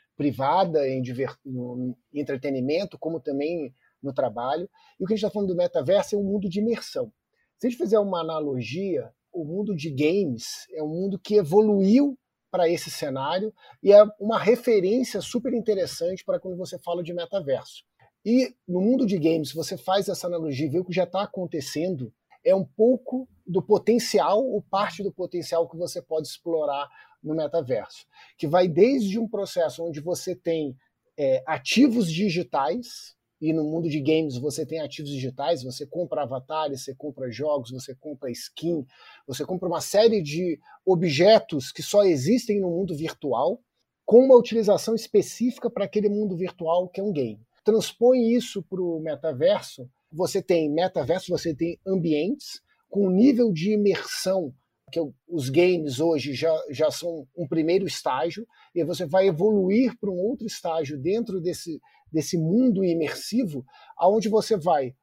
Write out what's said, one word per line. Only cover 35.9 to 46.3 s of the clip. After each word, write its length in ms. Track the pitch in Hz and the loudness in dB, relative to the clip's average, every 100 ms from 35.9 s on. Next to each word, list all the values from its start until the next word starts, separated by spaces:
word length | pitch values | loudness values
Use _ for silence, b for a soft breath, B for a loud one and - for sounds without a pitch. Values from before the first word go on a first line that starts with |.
| 160 170 151 | -8 -6 -4
avatares, 600 | 139 131 131 156 151 139 | -4 -6 -6 -4 -4 -6
você 120 | 135 | -12
compra 360 | 131 151 131 131 | -12 -12 -8 -8
jogos, 400 | 113 151 147 117 | -6 -2 -4 -4
você 240 | 127 - | -12 -14
compra 360 | 127 151 139 135 | -14 -14 -10 -10
skin, 540 | 120 - - 165 165 131 B B B B | -10 -12 -8 -4 -4 -6 B B B B
você 180 | 131 | -8
compra 240 | 147 185 185 | -6 -4 -4
uma 120 | 165 | -4
série 420 | - 196 226 214 | 0 4 6 4
de 360 | 147 156 180 156 B B | -2 -4 -4 -4 B B
objetos 880 | - 185 175 139 185 220 - 147 127 | 2 2 2 4 6 6 4 -6 -6
que 120 | - | -10
só 220 | - 202 | 0 4
existem 560 | 196 151 131 240 - 208 | 4 4 2 0 2 -2
no 100 | 185 | 0
mundo 260 | 170 196 151 | -2 -4 -4
virtual, 640 | 156 - 143 117 147 233 _ _ _ _ | -8 -6 -4 0 0 -2 _ _ _ _
com 200 | - 226 | 6 8
uma 120 | 269 247 | 10 8
utilização 580 | 240 226 208 190 - | 8 0 2 2 2
específica 760 | 226 - 208 160 - 240 - 233 | -4 0 2 2 0 -4 -2 -6
pra 160 | - | -4
aquele 240 | 196 214 208 | -4 0 0
mundo 280 | 208 214 | 0 -2